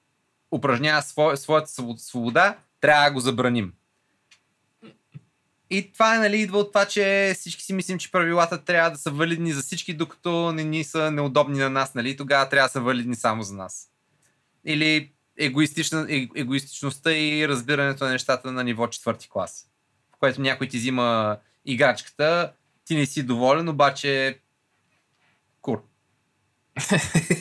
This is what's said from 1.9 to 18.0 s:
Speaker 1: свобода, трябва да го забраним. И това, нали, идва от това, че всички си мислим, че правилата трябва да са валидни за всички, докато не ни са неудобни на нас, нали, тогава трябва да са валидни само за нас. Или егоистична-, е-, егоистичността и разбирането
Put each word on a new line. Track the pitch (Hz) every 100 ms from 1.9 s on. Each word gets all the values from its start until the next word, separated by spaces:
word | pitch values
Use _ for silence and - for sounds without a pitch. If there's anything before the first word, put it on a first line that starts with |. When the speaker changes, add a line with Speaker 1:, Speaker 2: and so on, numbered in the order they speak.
| 113
Speaker 1:
свобода, | - 127 117 131 156 - _ _
трябва | 143 147
да | 147
го | 139
забраним. | 123 120 123 120 95 - _ _ _ _ _ _ _ _ _ _ - - _ - _ _ _ _ -
И | 190 190
това, | - 220 226
нали, | 214 208
идва | 208 202
от | 202
това, | 202 196
че | 208 196 196 196 185
всички | - -
си | -
мислим, | 190 185 185
че | -
правилата | 185 170 170 170 170
трябва | - 175 165
да | 151
са | 160
валидни | 143 165 165 170
за | 139
всички, | - 175 -
докато | 156 160 - 175 170 170
не | 160
ни | 156 156
са | 151 160 156
неудобни | 147 143 139 139 139
на | 135
нас, | 135 135
нали, | 139 120 139
тогава | 135 139 135
трябва | 139 131
да |
са | 139
валидни | 120 127 120
само | 117 117 110
за | 98
нас. | 98 92 - - _ _ _ _ _ _ _
Или | - 151 156 156 143 _ _ -
егоистична-, | 147 135 151 - 147 160 131
е-, | 143 123 -
егоистичността | 123 135 143 - 143 - 165
и | 156 151 151 151
разбирането | 135 120 143 139 139